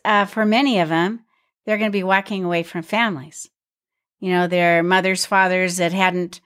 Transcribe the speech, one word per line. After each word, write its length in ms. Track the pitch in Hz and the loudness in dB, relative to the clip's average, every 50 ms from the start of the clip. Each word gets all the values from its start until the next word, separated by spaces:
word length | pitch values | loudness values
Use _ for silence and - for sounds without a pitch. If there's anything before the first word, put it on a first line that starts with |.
| - | -2
uh, 220 | 208 208 202 202 | 2 2 2 2
for 180 | 196 - 226 214 | 0 -2 -2 0
many 320 | 214 220 240 285 269 233 185 | 2 2 2 2 2 2 2
of 140 | 170 156 165 | 2 2 2
'em, 320 | 165 170 196 226 226 _ _ _ _ _ _ _ _ - | 0 0 0 -2 -6 _ _ _ _ _ _ _ _ -6
they're 140 | 214 214 208 | -4 -2 -2
gonna 120 | 220 214 196 | -2 -2 -2
be 100 | 202 185 | -2 0
walking 420 | 185 190 196 196 - 208 190 185 | 0 0 0 0 -2 -6 -4 -2
away 200 | 175 175 170 170 | -2 -2 -2 -4
from 180 | - - 175 160 | -4 -8 -10 -8
families. 680 | - 208 220 233 214 175 135 123 - - - - - _ _ _ _ _ _ _ _ _ _ _ _ _ - | -4 -2 -2 -2 -2 -4 -6 -10 -14 -18 -20 -20 -20 _ _ _ _ _ _ _ _ _ _ _ _ _ -8
You 140 | 196 185 180 | -4 0 0
know, 140 | 180 180 175 | 2 2 2
their 340 | 180 175 170 170 170 170 170 | 2 2 2 4 4 2 2
mothers, 420 | 175 190 190 180 190 185 180 - | 2 2 2 2 0 -2 -2 -2
fathers 500 | - 208 190 190 180 185 185 185 180 175 | 0 2 2 2 2 2 0 0 -2 -2
that 160 | 185 175 170 180 | -2 -2 -2 0
hadn't, 480 | 190 190 185 180 180 175 170 - - _ | 0 0 0 0 -2 -4 -6 -10 -16 _